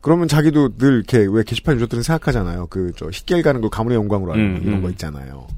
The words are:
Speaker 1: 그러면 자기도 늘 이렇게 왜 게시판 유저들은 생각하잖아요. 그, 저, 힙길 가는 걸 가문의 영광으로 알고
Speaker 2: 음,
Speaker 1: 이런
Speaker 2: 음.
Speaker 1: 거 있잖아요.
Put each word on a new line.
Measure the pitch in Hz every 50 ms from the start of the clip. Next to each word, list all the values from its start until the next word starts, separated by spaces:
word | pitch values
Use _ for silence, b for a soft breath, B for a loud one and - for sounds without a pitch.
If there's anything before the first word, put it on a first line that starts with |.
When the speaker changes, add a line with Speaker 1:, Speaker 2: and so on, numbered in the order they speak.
Speaker 1:
그러면 | - 143 165 175 170 156
자기도 | 147 156 151 160 147 151 143 123 101 107
늘 | 127 139 131
이렇게 | 117 95 - - 117 104 95
왜 | 101 113
게시판 | 107 - 120 - - - 143
유저들은 | 113 117 110 117 117 117
생각하잖아요. | 151 165 156 - 147 131 113 92 87 87 90 87 82
그, | - 95 92 87 82
저, | - - 78
힙길 | 95 - - - 175 175
가는 | 156 151 139 123
걸 | 110 107
가문의 | - - 110 120 123
영광으로 | 113 104 104 104 98 95 87
알고 | 78 110 107
Speaker 2:
음, | 101 92 82
Speaker 1:
이런 | 85 104 104
Speaker 2:
음. | 95
Speaker 1:
거 | 90 90
있잖아요. | 90 - 87 78 73 69 67 65 69 67 62 - -